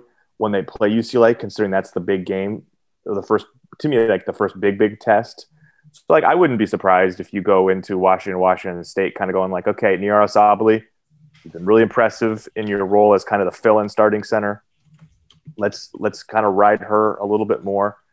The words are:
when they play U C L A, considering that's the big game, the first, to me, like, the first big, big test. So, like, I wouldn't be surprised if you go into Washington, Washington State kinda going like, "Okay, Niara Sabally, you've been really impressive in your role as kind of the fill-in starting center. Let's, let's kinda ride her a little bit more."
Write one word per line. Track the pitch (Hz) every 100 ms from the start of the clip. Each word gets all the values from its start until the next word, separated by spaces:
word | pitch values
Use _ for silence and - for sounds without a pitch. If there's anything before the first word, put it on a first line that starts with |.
| - _ _ -
when | 107
they | 101
play | - - 104
U | 113
C | 113 123
L | 113
A, |
considering | 117 104 - 104
that's | 95 98
the | -
big | 90 98
game, | 92 95 98 110 - _ _ _ -
the | 98
first, | - 107 - _ _ -
to | 151
me, | 131 113
like, | 95 -
the |
first | - 101 95
big, | 101 98
big | 104 107
test. | - 104 117 - - _ _ _ _
So, | _ -
like, | 160
I | - 165
wouldn't | 170 120
be | 104
surprised | 98 95 92 92 90
if | 92
you | 101
go | 95 95 95
into | 95 90 95
Washington, | 95 92 - 92
Washington | 92 90 95 87
State | 82 - 95 -
kinda | 95
going | 95 92
like, | 92 98
"Okay, | 101 107 92
Niara | 101 104 104
Sabally, | 107 104 101 110 113 - _ _ _ _ _
you've | 82
been | 82 90
really | 113
impressive | 110 - 113 - 113 107 - -
in | 107
your | 101 95
role | 104 104
as | 98
kind | - 101
of | 92
the | -
fill-in | 113 107 104
starting | - 107 107
center. | 101 110 104 104 _ _ _ _ _ _ _ _ - -
Let's, | 104 - -
let's | - 107 -
kinda | - 110 107
ride | 98 104 107
her | - 107 107 -
a | 101
little | 107 104
bit | 104
more." | 98 98 104 - _